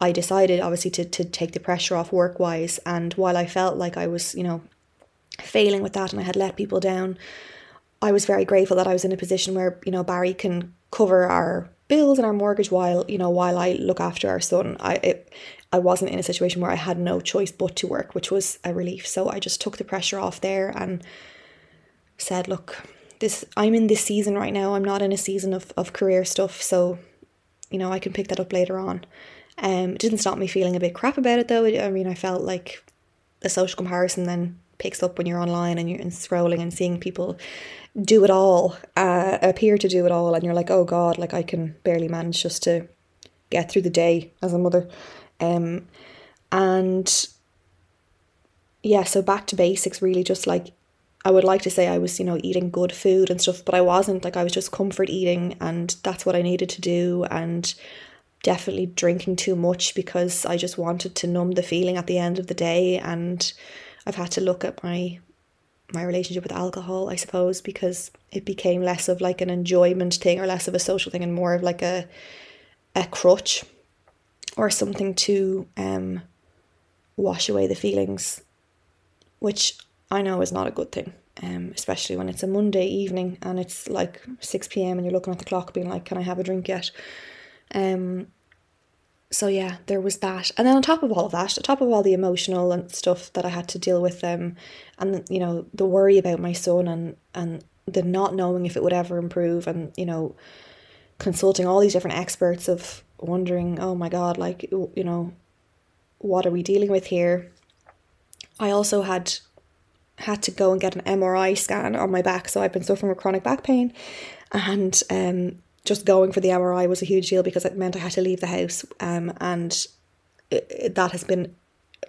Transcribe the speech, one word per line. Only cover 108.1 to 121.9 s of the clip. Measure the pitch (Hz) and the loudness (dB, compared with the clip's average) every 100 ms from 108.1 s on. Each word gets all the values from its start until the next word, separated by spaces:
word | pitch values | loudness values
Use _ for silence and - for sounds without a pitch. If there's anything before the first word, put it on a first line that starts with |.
| _ _ - - - | _ _ -20 -20 -4
I | 208 | 2
also | 202 208 208 | 2 4 0
had, | 190 185 175 - - _ _ _ _ _ _ - | 0 -2 -4 -8 -12 _ _ _ _ _ _ -10
had | 214 208 | -6 -4
to | 196 | -4
go | 185 190 | 2 2
and | 185 | 4
get | 185 | 0
an | 180 | -4
M | 190 196 | -2 0
R | 185 | 2
I | 185 190 | 2 2
scan | 196 - 208 202 220 | 0 -2 -2 -2 -2
on | 196 | 0
my | 180 | 2
back. | 180 180 - | 0 -2 -2
So | 202 | 0
I've | 190 | 0
been | 185 | 0
suffering | 180 196 202 | -2 0 0
with | 185 | -2
chronic | 190 190 | -2 -2
back | 233 269 | 0 -2
pain, | - 254 247 - - - - - - | 2 2 2 -4 -16 -16 -16 -20 -6
and, | 202 185 202 190 - - | -4 0 0 2 0 0
um, | 190 180 180 180 180 _ _ | -2 0 0 -4 -6 _ _
just | - 208 - | -4 0 6
going | 190 190 | 6 6
for | 190 | 2
the | 185 | 2
M | 180 | 2
R | 180 | 2
I | 180 180 | 2 2
was | 185 | 0
a | 180 | 2
huge | 190 175 | 0 2
deal | 185 | 2
because | 180 180 | 2 -2
it | 190 190 | -4 -2
meant | 185 180 | -4 -4
I | |
had | 175 | -4
to | 185 | -2
leave | 185 180 | 0 -2
the | 175 | -4
house. | 180 175 - - - | -4 -4 -6 -10 -8
Um, | 175 170 170 170 | -4 -4 -4 -6
and | 180 175 170 - - _ _ _ _ _ _ | -4 -4 -2 -4 -6 _ _ _ _ _ _
it, | - - | -4 -4
it, | - 220 | -6 -4
that | - 180 | 0 0
has | 175 | -2
been | - 185 - - _ _ _ | -2 -2 -4 -12 _ _ _